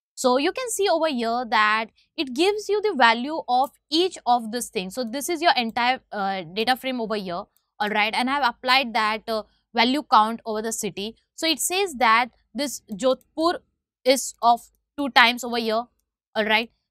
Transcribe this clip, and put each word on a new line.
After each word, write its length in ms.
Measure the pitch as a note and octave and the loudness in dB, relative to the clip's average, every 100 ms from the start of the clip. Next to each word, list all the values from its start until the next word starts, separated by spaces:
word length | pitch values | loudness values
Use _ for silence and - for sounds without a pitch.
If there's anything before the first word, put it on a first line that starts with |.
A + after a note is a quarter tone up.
| _ | _
so 240 | - B3+ B3+ | -2 2 2
you 120 | D#4 | 0
can 180 | B4 B4 | -2 -6
see 180 | G#4 G4 | -2 0
over 200 | E4 D#4+ | 2 0
here 360 | B3 A3+ A#3+ A#3+ | -2 -2 -4 0
that 400 | A3+ G#3 A3 A3+ _ _ - | 2 2 0 -4 _ _ -8
it 180 | C4+ | -6
gives 340 | B3+ F#4 G#4 G4+ | 0 0 0 -2
you 100 | G4+ | -2
the 140 | G#4 | 0
value 480 | C#4+ A#3 A#3 C#4 D#4 - | 4 4 4 -2 -6 -2
of 220 | B3 C4+ _ - | 0 0 _ -4
each 280 | D#4 F#4 - A#3 | 0 0 -2 0
of 240 | B3 A3+ | 0 0
this 200 | A#3+ A#3 | -8 -6
thing. 200 | G#3+ F#3+ | -6 -6
So 140 | B3+ | -6
this 240 | A#3 C#4 D#4 | -6 -6 -4
is 140 | E4+ | 0
your 100 | E4+ B3+ | 2 2
entire, 440 | A3+ A#3+ A#3+ C4 _ | 0 0 0 -2 _
uh, 320 | G#3 G3 F#3+ | -6 -4 -4
data 320 | D#3+ F#3+ A3+ | -6 -4 -2
frame 260 | B3 C4 B3 | -2 -2 -6
over 160 | G#3+ G#3+ | -4 -6
here, 280 | F#3+ F3 - _ _ - | -6 -8 -10 _ _ -6
all 120 | G#3 | -2
right, 240 | G#3 G#3+ | 0 0
and 160 | G#3+ B3+ | 0 -2
I 100 | C#4+ | 0
have 140 | A#3+ | -2
applied 400 | - B3+ C4 B3 | -2 2 2 2
that, 340 | A3+ G#3+ A3 - | -2 -2 -2 -4
uh, 140 | A3 - _ _ | -6 -8 _ _
value 280 | A3+ A#3+ C#4+ - | 0 2 0 4
count 300 | A3+ G#3+ A3+ | 4 4 0
over 180 | A3+ G#3+ | -6 -6
the 100 | A3+ | -4
city. 440 | A3+ G#3 F#3 G#3 - _ | -6 -6 -6 -10 -12 _
So 120 | - D#4+ | -4 -2
it 140 | D4+ | 0
says 340 | - F#4 G4 | -2 -2 -2
that 360 | B3 A#3 A3+ B3 _ _ | 0 4 4 2 _ _
this 280 | A3 C#4+ - - | -6 -6 -6 -12
Jodhpur 680 | G3 B3+ C4 _ - E4 - _ _ _ _ | -4 -2 -2 _ -2 0 0 _ _ _ _
is 300 | B3+ C4+ - - | 2 2 0 0
of 280 | A#3 A#3+ - _ _ - | 2 2 0 _ _ -6
two 100 | C#4+ | 0
times 320 | C4 A#3 A#3+ | 4 4 4
over 140 | B3 A#3+ | -4 -4
here, 280 | A3+ A3 A#3+ _ _ _ _ A3 | -2 -2 -4 _ _ _ _ -4
all 80 | |
right. 260 | G#3+ A3 A#3 _ _ | 0 0 0 _ _